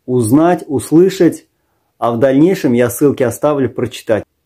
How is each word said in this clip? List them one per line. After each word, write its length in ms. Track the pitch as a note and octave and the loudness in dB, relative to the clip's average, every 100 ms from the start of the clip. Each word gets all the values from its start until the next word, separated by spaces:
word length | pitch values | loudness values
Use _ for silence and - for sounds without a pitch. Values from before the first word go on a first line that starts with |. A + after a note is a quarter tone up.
| - | -4
узнать, 580 | B2+ A2 C#3+ E3+ E3+ - | -2 2 2 2 0 -4
услышать, 800 | C3+ - D#3 F#3+ F#3 E3 - _ _ _ _ _ - | -6 0 2 2 2 0 0 _ _ _ _ _ -6
а 140 | A#2 | -4
в 80 | A#2 | 0
дальнейшем 540 | C3+ C3+ E3+ F#3 C#3 | 2 4 2 0 0
я 160 | A#2+ A#2+ | 0 0
ссылки 340 | - C#3+ - | 0 -2 0
оставлю, 460 | B2 A#2 D3 D3 B2 | -4 -2 -2 -2 -4
прочитать. 540 | - A#2 - - G#2 - _ | -4 -8 -8 -4 -4 -4 _